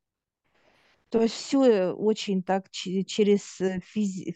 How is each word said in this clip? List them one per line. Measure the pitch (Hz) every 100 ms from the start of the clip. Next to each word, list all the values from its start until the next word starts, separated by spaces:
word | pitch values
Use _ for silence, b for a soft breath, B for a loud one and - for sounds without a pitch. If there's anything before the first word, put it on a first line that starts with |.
| _ _ _ _ _ _ _ _ _ _ _
То | 226
есть | 226 -
всё, | - 277 262
э, | 208 185
очень | - 208 220 - 190
так | 180 190 190
че-, | - 185 190
через, | 190 - 202 202 - -
э, | 185 185
физи-, | - 214 202 185 -